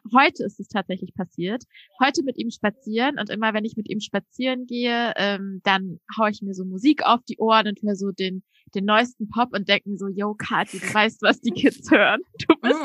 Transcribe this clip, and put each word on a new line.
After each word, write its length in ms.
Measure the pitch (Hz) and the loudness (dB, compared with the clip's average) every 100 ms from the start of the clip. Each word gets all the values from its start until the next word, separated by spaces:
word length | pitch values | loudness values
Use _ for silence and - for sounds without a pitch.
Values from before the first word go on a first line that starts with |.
| 214 | 2
heute 300 | 247 302 - | 4 4 2
ist 160 | 208 - | -6 -8
es 80 | 202 | -8
tatsächlich 460 | 208 180 185 185 | -6 -6 -6 -8
passiert, 500 | - 180 - 175 247 - _ _ - | -10 -10 -6 -6 -6 -10 _ _ 0
heute 200 | 262 294 | 0 2
mit 140 | 269 240 | -4 -4
ihm 100 | 226 | -6
spazieren. 680 | - 214 208 - 220 262 277 | -2 -4 -4 -6 -2 -2 -2
Und 100 | 214 | -6
immer, 240 | 208 220 | -2 -2
wenn 100 | 214 | -2
ich 140 | 220 226 | -4 -6
mit 100 | 208 | -8
ihm 100 | 214 | -8
spazieren 640 | 208 202 - - 254 254 247 | -4 -6 -6 -6 -4 -4 -6
gehe, 480 | 240 240 240 233 - | -4 -2 0 -2 -2
ähm, 440 | 202 202 196 190 | -2 -2 -6 -4
dann 360 | - 190 190 170 - - | 2 2 0 -10 -8 -2
hau 80 | 214 | 0
ich 160 | 208 | 0
mir 120 | 196 190 | -6 -6
so 100 | 185 | -6
Musik 380 | 185 254 294 | 0 2 2
auf 180 | - 240 - | 2 0 0
die 80 | - | -4
Ohren 300 | 220 220 208 | 2 2 2
und 120 | 202 | -2
hör 120 | 208 196 | -4 -2
so 160 | 196 | -4
den, 320 | 190 190 190 - _ _ | -4 -4 -4 -12 _ _
den 120 | 202 196 | -2 2
neuesten 440 | 214 247 - 208 | 4 2 -2 -6
Pop 200 | 220 240 | -2 -2
und 140 | 214 196 | -2 0
denk 160 | 202 - | 0 0
mir 120 | 196 | -6
so, 100 | 196 | -6
„Yo, 260 | 190 208 | -4 -4
Kathi, 460 | 214 - 185 - 190 | -4 -4 -2 -2 -6
du 120 | 190 | -4
weißt, 280 | 220 214 - | 2 2 2
was 200 | 208 - | 2 2
die 100 | 233 | 0
Kids 400 | - 269 - - | 2 2 2 2
hören. 300 | 311 170 208 - - - | 4 6 2 -4 -2 2
Du 80 | 320 | 4
bist 240 | 240 302 | 4 0